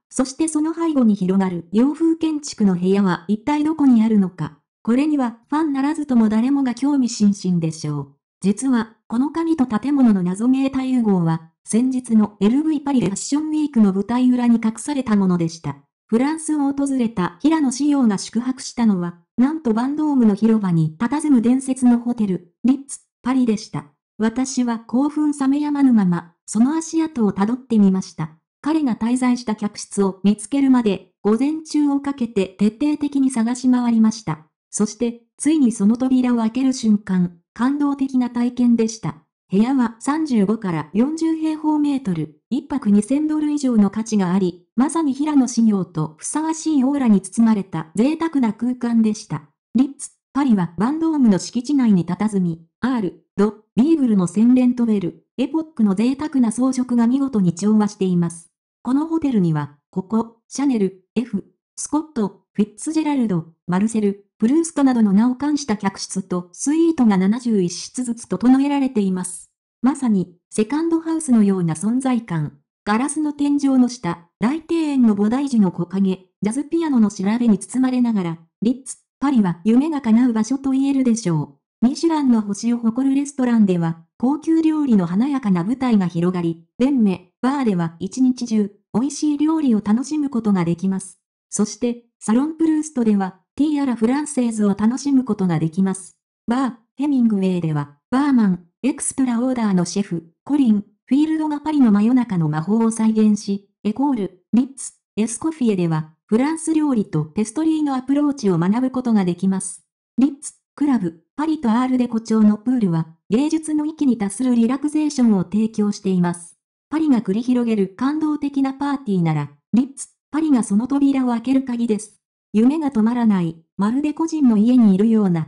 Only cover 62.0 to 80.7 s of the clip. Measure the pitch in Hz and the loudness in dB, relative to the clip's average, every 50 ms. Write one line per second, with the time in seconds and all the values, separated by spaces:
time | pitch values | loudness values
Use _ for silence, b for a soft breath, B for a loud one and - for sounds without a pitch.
62 | 311 311 - 233 208 185 - _ _ _ - - 208 - - - - 302 320 320 | -4 -4 -4 -4 -4 -4 -6 _ _ _ -4 -4 -4 -4 -4 -12 -10 -4 -4 -2
63 | 302 302 285 269 233 214 185 165 160 - _ _ - - 175 185 208 220 - 220 | -2 -2 0 0 0 0 -2 -4 -4 -8 _ _ -8 -4 -2 0 0 0 0 0
64 | 208 202 196 - _ _ _ - 220 233 285 330 330 330 - 294 277 262 254 233 | 0 -2 -2 -4 _ _ _ -2 0 2 2 2 0 0 0 2 2 2 4 4
65 | 220 202 190 202 233 247 247 247 285 294 302 285 - - 214 202 202 190 - - | 4 4 4 4 4 2 0 -2 -2 -2 -2 -2 -2 -4 -4 -4 -4 -6 -6 -6
66 | - - - 190 190 - 180 180 175 175 - - - 277 302 320 330 330 320 294 | -12 -8 -8 -8 -6 -6 -6 -6 -6 -10 -12 -8 -4 -2 0 2 2 2 2 4
67 | 247 220 202 180 185 196 220 254 - 240 220 202 180 175 175 - - - - - | 4 4 4 4 2 2 0 0 -2 -2 0 0 0 -2 -4 -8 -14 -12 -10 -10
68 | 254 240 226 233 - - 190 185 233 254 262 269 277 285 285 285 269 262 262 214 | -8 -8 -8 -10 -8 -8 -4 0 4 4 4 4 4 0 0 0 -2 0 0 0
69 | 202 190 185 185 175 - - - - _ _ _ _ _ _ - - 254 302 277 | 0 0 -2 -4 -6 -8 -10 -14 -20 _ _ _ _ _ _ -2 0 0 0 0
70 | 262 233 208 185 175 180 - _ _ _ - - 220 220 277 302 339 339 330 320 | 0 0 0 0 0 -4 -8 _ _ _ -4 -4 -4 -2 -2 -2 -2 0 0 -2
71 | 320 330 330 320 320 262 247 220 202 196 190 185 175 165 156 156 185 214 240 262 | -2 -2 -4 -4 0 2 4 4 4 4 2 0 0 -2 -2 -2 -2 -2 -2 0
72 | 262 262 254 226 233 - 175 160 151 143 - _ _ _ _ _ - 202 208 226 | 0 0 -2 -2 -4 -4 -6 -6 -6 -6 -10 _ _ _ _ _ -4 -2 -2 -2
73 | 262 302 - 311 302 294 294 285 285 285 285 285 277 277 269 254 247 240 - - | -2 -2 -4 -4 -4 -4 -2 -2 0 0 0 0 2 2 4 4 2 2 0 -6
74 | - 170 170 170 - _ _ - 196 240 302 330 - - 339 330 320 294 285 269 | -6 -8 -8 -8 -12 _ _ -4 -2 -2 -2 -4 -4 -4 -2 -2 0 0 2 4
75 | 240 226 208 202 208 214 240 269 294 269 240 220 202 175 170 - 175 175 190 196 | 4 4 4 2 0 0 0 -2 -2 0 2 2 2 2 0 -4 -8 -4 -2 -2
76 | 196 190 185 185 - _ _ - 185 208 220 277 294 285 330 330 330 311 269 233 | 0 0 -2 -4 -8 _ _ -6 -4 -4 -4 -4 -6 -4 -2 -2 -2 0 2 2
77 | 214 202 - - 190 202 220 240 240 233 202 185 - - - 247 262 254 254 247 | 2 2 0 -2 -4 -2 -2 0 2 2 2 0 0 -6 -4 -2 -2 0 0 0
78 | 240 233 220 196 180 170 160 - - _ _ - 202 226 262 254 - - - _ | 0 0 0 -2 -4 -4 -6 -8 -14 _ _ -4 -2 -2 -2 -4 -8 -18 -18 _
79 | _ _ _ - 262 285 277 233 202 180 165 - - 220 226 247 285 330 311 269 | _ _ _ -4 -2 0 2 2 2 0 0 -2 0 2 2 2 2 0 -4 -4
80 | - 226 214 233 254 247 220 220 214 - 262 269 269 269 | 0 2 2 4 2 2 0 0 -2 -2 -4 -4 -2 -2